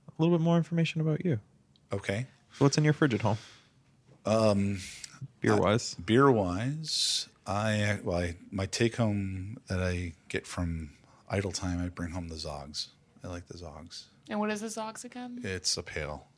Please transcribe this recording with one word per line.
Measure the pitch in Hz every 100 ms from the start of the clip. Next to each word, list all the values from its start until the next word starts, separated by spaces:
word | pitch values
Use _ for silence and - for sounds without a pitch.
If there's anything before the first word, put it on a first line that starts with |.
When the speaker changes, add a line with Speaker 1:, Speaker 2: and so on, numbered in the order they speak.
| -
Speaker 1:
a | -
little | 160 175
bit |
more | 165 170
information | 160 170 165 160
about | 156 151 180
you. | 120 - _ _ _ -
Speaker 2:
Okay. | 101 - 98 131 - _
Speaker 1:
So | - 139
what's | 147
in |
your | 151
fridge | 147 151
at | 104
home? | 107 107 - - _ _ _ _ _ - -
Speaker 2:
Um, | 110 110 101 98 98 - - - - - _
Speaker 1:
Beer | 113
Speaker 2:
uh, | 85
Speaker 1:
wise? | 90 110 - -
Speaker 2:
beer | 90 113 139
wise, | 117 92 90 123 156 151 - - - - _ -
I, | 101 110 107 104 101
well, | 104 87
I, | 87 85 -
my | 98 95
take | - 120 -
home | 113 101 95 95 98 110 -
that | 92
I | 92 90 87 78 -
get | 95 -
from | - 87 82 76 - - - -
idle | 95 98
time, | 87 95 87
I | 90
bring | 87 87
home | 90 85
the | 80
Zogs. | 78 71 71 76 - _ _ -
I | 92
like | 87 87
the | 85
Zogs. | 85 76 82 - - _ -
Speaker 3:
And | 214
what | 214
is | 214
the | 220
Zogs | 220 220 220 247
again? | 247 247 247
Speaker 2:
It's | 156 92 - -
a |
pale. | - - 73 73 -